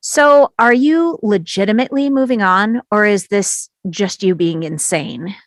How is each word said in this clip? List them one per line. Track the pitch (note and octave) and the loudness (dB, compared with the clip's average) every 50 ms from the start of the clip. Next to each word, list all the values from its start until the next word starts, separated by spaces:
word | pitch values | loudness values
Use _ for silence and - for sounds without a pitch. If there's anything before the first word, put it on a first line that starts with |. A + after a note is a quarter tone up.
So, | - - - - D4 D4 C#4+ C#4+ C#4 - _ - | -10 -4 0 2 4 6 6 6 4 2 _ 0
are | A3+ A#3+ | 2 2
you | A#3+ B3+ C4 D4 D#4 E4 E4+ E4+ E4 - | 4 4 4 2 2 2 2 0 -2 -2
legitimately | - G#3+ G#3 F#3+ E3 - - - G3 G3 G#3+ A3+ C4 - - C#4 C#4 C#4+ | -2 0 0 0 -2 -4 -4 -2 0 0 2 0 0 0 -2 -2 -2 0
moving | C#4 C4+ C4 B3 B3+ A3+ | 0 0 0 0 0 0
on, | G3+ F#3 F#3 F#3+ G3+ G#3+ A3+ A#3+ - _ | 0 2 2 2 2 0 -2 -4 -4 _
or | - G#3 G#3 | 0 2 2
is | G#3 G#3 G3 F#3+ | 2 2 0 -2
this | _ G3+ G3+ G3 - - - - - _ _ _ F#3+ | _ -2 -2 -2 -2 -6 -8 -10 -14 _ _ _ -10
just | E3 - G3+ F#3 - - | -6 -4 -6 -6 -6 -2
you | - F#3+ F3+ | -2 -2 0
being | D#3+ F3 E3 E3 D#3+ | 0 -2 -2 -2 -4
insane? | E3 D#3 D#3+ D#3 - - - D#3+ D3+ - - B2 D#3+ F3+ G3 - _ | -6 -8 -8 -8 -6 -4 -4 -4 -4 -6 -10 -12 -12 -12 -14 -16 _